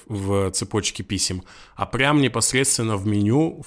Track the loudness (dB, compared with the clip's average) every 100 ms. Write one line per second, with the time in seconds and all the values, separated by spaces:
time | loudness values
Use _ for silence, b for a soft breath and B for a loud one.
0 | -8 -6 0 0 0 -2 -2 -2 -2 -6
1 | -6 -2 -2 -4 -10 B B B -6 0
2 | 2 4 2 2 0 2 2 0 0 -2
3 | 0 2 2 2 2 -2